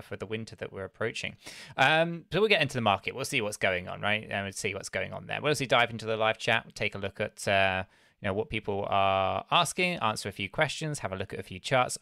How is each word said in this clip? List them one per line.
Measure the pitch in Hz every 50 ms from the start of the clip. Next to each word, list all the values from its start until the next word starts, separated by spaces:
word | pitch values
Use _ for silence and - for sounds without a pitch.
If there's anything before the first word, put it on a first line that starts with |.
for | - - 104
the | 98 101
winter | 95 110 113 113 - 104
that | - - - -
we're | 98 95
approaching. | 92 - - 110 117 - - - - - - - - - - - 143 -
Um, | - 135 139 156 160 170 170 170 165 - _ 151
so | 185
we'll | 214 214
get | 208 165 151
into | 131 -
the | 127
market. | 113 104 98 92 - - -
We'll | 120 135
see | - 147 127
what's | 107 104 104
going | - - 98 92 90 90
on, | 95 92 101
right? | - 104 104 107 -
And | - 101 101 98
we'll | 98 98
see | - - 101 98
what's | 92 - -
going | - 95 95 98 98
on | 92 -
there. | 110 104 107
We'll | 113 147
obviously | 151 - 135
dive | 113 135 120 120 117
into | 120 110 110
the | 110 113
live | 107 110 110 110 -
chat, | - 120 113 117 - - -
take | - 110 104 -
a |
look | 101 98 98 - -
at, | 104 104 - - -
uh, | 107 101 98 95 95 95 92 95 - _ _ _ _ _ _
you | - 101
know, | 95
what | 107 110 -
people | - 107 - 104 101 98 - -
are | 98 98 98 98 95 95 95 95 95 98 - -
asking, | 143 170 170 - - - 180 180 175
answer | - 113 110 107 - - 104
a |
few | - - 101 92
questions, | - - 156 131 - - 160 151 147 -
have | - 95
a | 95
look | 95 101 -
at | - -
a | -
few | - 98 87
charts. | - - 135 127 127 - - -